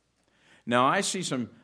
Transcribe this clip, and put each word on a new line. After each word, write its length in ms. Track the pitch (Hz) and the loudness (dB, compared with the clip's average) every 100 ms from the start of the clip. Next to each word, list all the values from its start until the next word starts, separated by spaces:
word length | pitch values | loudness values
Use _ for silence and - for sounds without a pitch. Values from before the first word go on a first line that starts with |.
| _ _ _ _ _ _ - | _ _ _ _ _ _ -2
Now, 200 | 120 131 | 2 4
I 160 | 180 | 2
see 200 | 190 190 | -2 -6
some, 300 | 175 135 110 - | -4 -6 -6 -12